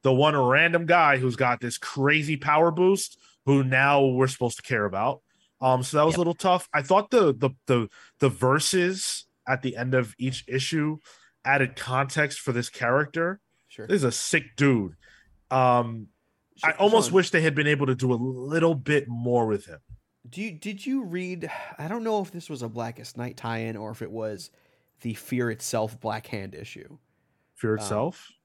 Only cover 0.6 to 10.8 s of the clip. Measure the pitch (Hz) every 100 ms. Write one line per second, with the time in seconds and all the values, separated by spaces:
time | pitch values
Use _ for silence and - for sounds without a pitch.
0.6 | 170 170 165 175 151 135 127 117 127 120
1.6 | 120 - - - 135 156 147 147 135 151
2.6 | 170 160 185 196 - - _ _ - 139
3.6 | 131 131 139 143 139 127 131 131 123 -
4.6 | - 120 104 95 117 143 _ _ _ _
5.6 | 131 127 127 151 156 160 170 170 190 180
6.6 | - 151 135 190 208 247 175 131 131 -
7.6 | - 123 107 - - _ 139 95 127 143
8.6 | - 185 175 190 - - - _ - 131
9.6 | 131 113 127 127 117 - 131 127 - 131
10.6 | 131 160